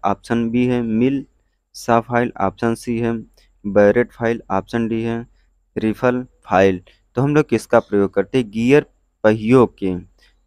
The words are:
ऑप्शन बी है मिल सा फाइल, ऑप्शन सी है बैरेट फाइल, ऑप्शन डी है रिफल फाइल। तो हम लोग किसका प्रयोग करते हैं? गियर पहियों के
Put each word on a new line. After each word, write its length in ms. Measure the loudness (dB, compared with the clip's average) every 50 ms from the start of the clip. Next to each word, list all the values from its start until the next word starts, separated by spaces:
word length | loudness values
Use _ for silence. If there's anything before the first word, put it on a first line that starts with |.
| -4
ऑप्शन 440 | -4 -4 -4 -4 -4 -4 -2 -2 -2
बी 140 | -2 0 0 0
है 140 | 0 -2 -2
मिल 420 | -2 0 0 0 0 0 -2 -8 _ _ _ _ _ _ _ _ _ -20
सा 240 | -10 -2 0 0 0
फाइल, 300 | 0 0 -2 -2 -2 -2 -4 -4
ऑप्शन 360 | -4 -4 -4 -2 -4 -4 -4 -4
सी 200 | -6 -6 -6 -4
है 180 | -4 -4 -4 -6 -8 -14 _ _ _ _ _ _ -8
बैरेट 460 | -2 2 4 4 4 4 2 0 -2 _
फाइल, 280 | -6 -4 -4 -4 -4 -6 -6
ऑप्शन 360 | -6 -6 -6 -4 -4 -4 -4 -4
डी 140 | -4 -4 -6
है 220 | -6 -6 -8 -10 -14 _ _ _ _ _ _ _ _ -10
रिफल 460 | -6 -4 -4 -4 -2 0 -2 0 -2 -4 -10 _ _ _
फाइल। 360 | 0 2 4 4 4 2 -2 -6 _ _ _ _ _ -4 -2
तो 40 |
हम 140 | 0 0 2
लोग 120 | 2 0 0
किसका 300 | 0 -4 -2 2 0 0
प्रयोग 320 | 2 2 0 0 0 0 0
करते 240 | -2 -4 -2 -2 -4
हैं? 120 | -4 -4
गियर 340 | -4 -2 2 4 4 2 2 0 _ _ _ _ _ _ 0
पहियों 420 | 0 2 2 2 2 4 4 4 2
के 260 | 0 -4 -6 -6 -6 -6 -8 -14 _ _ _ _ _ _ _